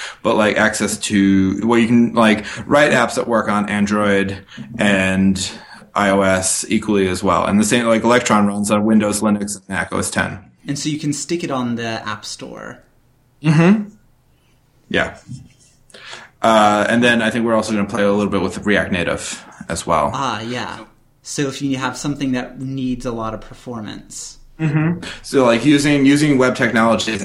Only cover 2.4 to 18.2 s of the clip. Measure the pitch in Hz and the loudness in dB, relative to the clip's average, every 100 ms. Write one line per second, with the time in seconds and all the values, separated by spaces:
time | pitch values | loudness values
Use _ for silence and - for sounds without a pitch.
2.4 | - - - 143 151 135 117 - - 113 | -2 -10 0 4 4 2 0 -2 -2 0
3.4 | 104 104 101 104 101 104 104 98 98 98 | 0 -2 0 0 0 2 2 0 0 -6
4.4 | - - - - 101 98 95 95 95 92 | -12 -18 -12 -2 2 2 2 2 2 0
5.4 | - - - - - - 101 98 95 92 | -4 -10 -18 -20 -6 0 2 4 2 2
6.4 | 92 - - 107 107 101 95 92 98 85 | 0 -4 -2 -2 0 0 0 0 0 0
7.4 | 82 101 104 123 117 113 113 120 - 107 | 2 2 2 2 2 2 4 2 4 2
8.4 | 101 101 104 107 107 110 104 104 107 104 | 2 0 -2 0 2 2 2 0 0 0
9.4 | 101 - - 92 95 98 98 - 95 98 | -2 -10 -8 -6 -4 -4 -4 -2 -4 -6
10.4 | - _ - 139 151 147 151 143 - 175 | -16 _ -10 -8 -6 -4 -4 -6 -4 -6
11.4 | 175 131 120 117 117 110 107 104 - - | -4 -4 -4 -4 -6 -8 -8 -10 -12 -14
12.4 | 127 113 - - _ _ _ _ _ _ | -14 -14 -16 -18 _ _ _ _ _ _
13.4 | 151 156 175 214 - - _ _ _ _ | 0 4 4 2 -2 -14 _ _ _ _
14.4 | _ _ _ _ - 95 73 - - - | _ _ _ _ -6 -4 -4 -6 -16 -18
15.4 | - _ _ _ _ - - - - - | -18 _ _ _ _ -20 -20 -20 -20 -2
16.4 | 113 110 104 104 101 117 120 117 110 120 | 4 6 6 4 2 2 4 2 0 0
17.4 | 117 110 107 107 101 117 101 104 | 0 0 0 -2 -2 0 0 2